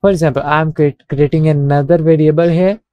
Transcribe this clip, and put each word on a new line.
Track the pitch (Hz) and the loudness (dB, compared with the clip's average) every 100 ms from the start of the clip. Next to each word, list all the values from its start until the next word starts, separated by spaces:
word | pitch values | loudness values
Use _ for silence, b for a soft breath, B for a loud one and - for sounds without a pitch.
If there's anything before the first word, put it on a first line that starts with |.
for | 196 | 0
example, | 190 156 131 | 0 -2 -2
I'm | 143 151 160 | -2 -2 -2
cre-, | 156 147 - _ | 0 -2 -2 _
creating | 135 143 160 156 | -2 0 0 0
another | 147 139 143 139 170 | 0 0 0 0 0
variable | 160 160 156 156 170 | 2 2 2 2 0
here | 165 185 208 _ | 0 0 -2 _